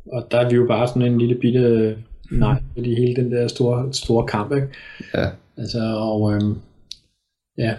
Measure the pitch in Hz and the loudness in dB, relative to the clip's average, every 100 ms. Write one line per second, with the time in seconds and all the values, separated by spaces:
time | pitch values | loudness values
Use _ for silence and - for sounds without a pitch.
0 | - 123 117 120 123 123 123 110 120 131 | -12 -10 -2 0 4 4 4 2 0 2
1 | 123 120 120 123 123 123 120 113 110 107 | 2 2 2 2 2 4 4 4 2 -2
2 | 113 - - 120 107 131 - - 120 117 | -10 -20 -4 2 2 2 -2 -6 -2 0
3 | 123 123 123 120 120 - 120 123 135 135 | 2 0 0 0 -2 0 0 0 -2 -6
4 | - 117 120 107 107 139 135 - - - | 0 0 2 -2 -2 -2 -4 -8 -20 -18
5 | - - - - _ - 110 117 110 110 | -6 -4 -4 -6 _ -12 -8 -4 -4 -2
6 | 110 110 107 104 104 101 - _ _ - | -2 0 0 0 0 -2 -8 _ _ -20
7 | _ _ _ _ _ - 117 | _ _ _ _ _ -4 -4